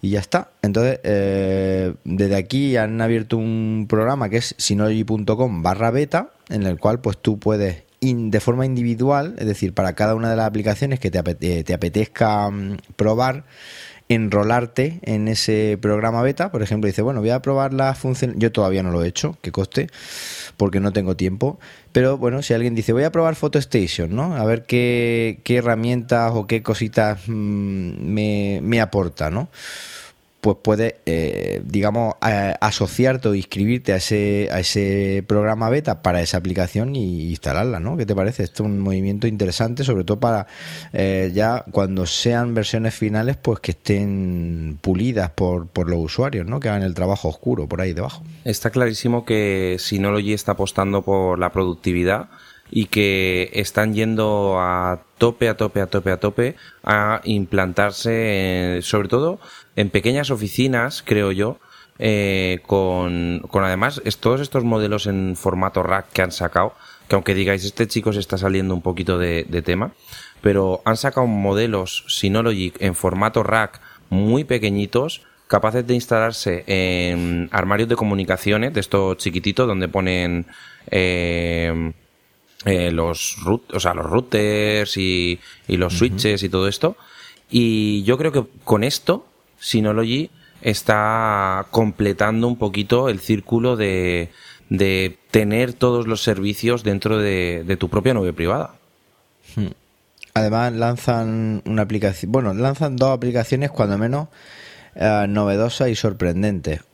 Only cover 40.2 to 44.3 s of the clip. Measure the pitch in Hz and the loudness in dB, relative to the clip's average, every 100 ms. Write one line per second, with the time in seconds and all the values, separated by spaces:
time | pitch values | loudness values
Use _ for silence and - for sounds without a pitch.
40.2 | 120 110 98 - - - - 90 95 95 | 2 0 -4 -12 -16 -14 -8 -2 0 0
41.2 | 92 90 107 123 - 101 95 95 87 - | 0 2 0 0 -2 -2 0 -2 -2 0
42.2 | 120 120 120 113 104 113 113 - 110 107 | 0 0 0 -2 -2 -2 -2 -2 -2 0
43.2 | 117 135 - 110 - 87 - 101 101 98 | -2 -2 -2 -2 -4 -6 0 0 0 -2
44.2 | 92 | -2